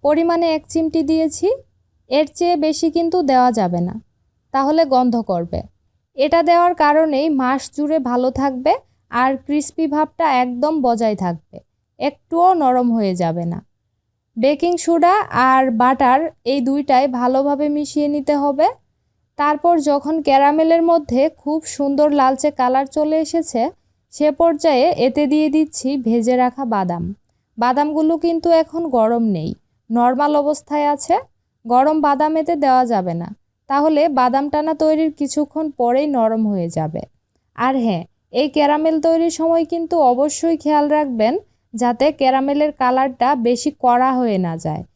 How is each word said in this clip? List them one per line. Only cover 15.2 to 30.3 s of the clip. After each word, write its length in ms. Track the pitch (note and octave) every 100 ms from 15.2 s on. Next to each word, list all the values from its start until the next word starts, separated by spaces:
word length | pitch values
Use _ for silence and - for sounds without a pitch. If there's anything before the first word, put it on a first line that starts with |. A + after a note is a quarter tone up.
| - - B3+
আর 160 | C4 C4
বাটার 460 | A3+ B3 C4 C4+ C4 D#4+ _ A#3
এই 140 | C#4
দুইটাই 440 | B3 C#4 C#4+ C4 C#4
ভালোভাবে 540 | B3 B3 C4 C#4 C#4+ D4
মিশিয়ে 380 | D4 C#4+ - D4
নিতে 240 | D4 C#4 D4
হবে। 320 | C#4+ C4+ F4 C5 _ _ _ _ _ -
তারপর 360 | D4 D4+ E4+ E4+
যখন 340 | D4 C#4+ C#4 D#4+
ক্যারামেলের 640 | C#4+ C4+ C#4+ D4+ D#4+ E4
মধ্যে 380 | E4 E4 D4 A#3+ D4+ D#4+
খুব 240 | - D#4 -
সুন্দর 400 | - C#4+ C#4 D4+
লালচে 360 | C#4+ C4 C4 D4+
কালার 340 | D4 B3 C4 C#4
চলে 260 | D4+ D4+ D#4
এসেছে, 420 | D4+ E4 D#4+ A#3 C4 - _ _ _
সে 140 | - D4
পর্যায়ে 560 | C#4+ E4+ D4 E4 C4 D4+ E4+
এতে 240 | B3+ C#4 D4
দিয়ে 200 | D4+ D#4
দিচ্ছি 400 | D#4 D4+ - C4 C#4+
ভেজে 380 | A3+ A#3 A3+ B3
রাখা 280 | B3 B3+ C4
বাদাম। 380 | G#3+ F#3 F3 E3+ G3+ _ _ _ -
বাদামগুলো 560 | A#3 B3+ D4+ D#4 D#4 E4
কিন্তু 300 | E4+ E4 E4+
এখন 280 | E4 D#4+ D#4+ E4
গরম 340 | B3 A3 A#3 A3+
নেই, 220 | F3+ D#3 - _ _ _
নরমাল 440 | A3+ A#3+ C4 D4